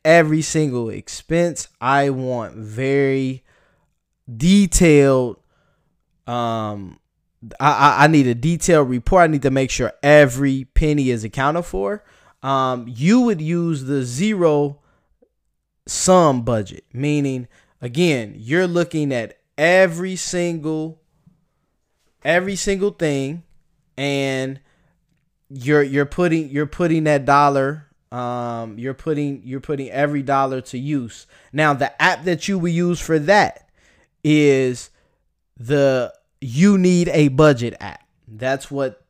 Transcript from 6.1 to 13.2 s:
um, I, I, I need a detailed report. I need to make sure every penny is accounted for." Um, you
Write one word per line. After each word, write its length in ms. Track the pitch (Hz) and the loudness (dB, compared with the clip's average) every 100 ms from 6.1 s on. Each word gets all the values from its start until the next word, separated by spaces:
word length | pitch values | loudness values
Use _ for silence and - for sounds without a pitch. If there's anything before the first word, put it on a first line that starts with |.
| _ - | _ -10
um, 760 | 120 117 113 107 104 95 - _ _ _ _ 117 - | -6 -4 -4 -6 -10 -14 -18 _ _ _ _ -20 -2
I, 120 | 139 | 0
I, 320 | 135 143 127 151 | 4 4 6 6
I 20 | |
need 180 | 156 127 | 6 4
a 80 | |
detailed 560 | 120 147 170 - 160 131 | 0 -2 -2 2 2 2
report. 340 | 123 - 185 | -2 2 4
I 40 | 170 | 4
need 160 | 151 | 2
to 80 | 135 | 0
make 180 | 135 131 | 0 -2
sure 240 | - 117 - | -2 -6 -2
every 600 | 143 151 139 127 139 135 131 | 6 8 6 4 -2 -2 -2
penny 380 | - 156 147 131 | 0 2 2 0
is 120 | 117 | -2
accounted 420 | 107 - 139 165 170 | -4 -4 -2 -2 -6
for." 380 | 185 101 208 - _ _ _ | -6 -6 -6 -12 _ _ _
Um, 440 | 131 135 131 123 117 | -4 -2 -2 -4 -8
you 340 | 117 156 247 | -2 2 4